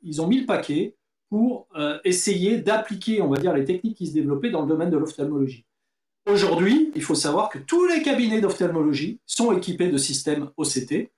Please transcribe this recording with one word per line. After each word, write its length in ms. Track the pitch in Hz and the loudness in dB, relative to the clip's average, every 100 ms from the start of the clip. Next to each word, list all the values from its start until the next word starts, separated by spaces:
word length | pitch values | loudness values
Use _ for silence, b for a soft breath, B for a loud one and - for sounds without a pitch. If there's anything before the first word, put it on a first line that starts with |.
ils 180 | 165 151 | -10 -4
ont 60 | 165 | 0
mis 140 | 262 | 0
le 60 | - | 0
paquet 500 | - - 151 - - _ _ - | -2 -2 -2 -2 -6 _ _ -6
pour, 360 | 208 247 - - 151 | 0 0 0 -10 -6
euh, 220 | 147 151 | -4 -2
essayer 540 | 185 180 208 180 190 233 | 0 0 0 2 2 2
d'appliquer, 640 | 196 220 214 185 - 214 | 2 0 -2 -6 -2 0
on 60 | 151 | 2
va 100 | 135 | 2
dire, 160 | 180 | 2
les 100 | 147 | 0
techniques 320 | 135 180 220 - | 0 -2 -4 -6
qui 120 | 165 | -4
se 40 | |
développaient 380 | 151 139 139 240 | -2 0 0 -2
dans 120 | 170 | -2
le 60 | 147 | 0
domaine 220 | 156 175 | 0 0
de 80 | 151 | 0
l'ophtalmologie. 680 | - - 147 143 131 123 _ _ _ _ _ _ 202 | -2 -4 -4 -2 -2 -4 _ _ _ _ _ _ 0
Aujourd'hui, 640 | 202 170 165 196 302 311 | 2 4 2 4 4 2
il 80 | 151 | -2
faut 140 | - 147 | -2 0
savoir 320 | 147 165 - | 0 0 -2
que 100 | - | -6
tous 260 | - 339 359 | 0 2 4
les 160 | 320 | 2
cabinets 380 | 294 254 226 220 | 2 2 2 2
d'ophtalmologie 800 | 196 - 175 165 151 143 170 226 - | 0 0 -2 2 0 0 -4 -8 -8
sont 240 | - 233 | -2 2
équipés 380 | 180 180 160 180 | 2 -2 -2 0
de 100 | 139 | 0
systèmes 520 | 135 135 156 147 139 - | -2 -4 -2 -4 -4 -6
O 60 | |
C 240 | 151 131 127 | -4 -4 -2
T 260 | 151 - | -4 -4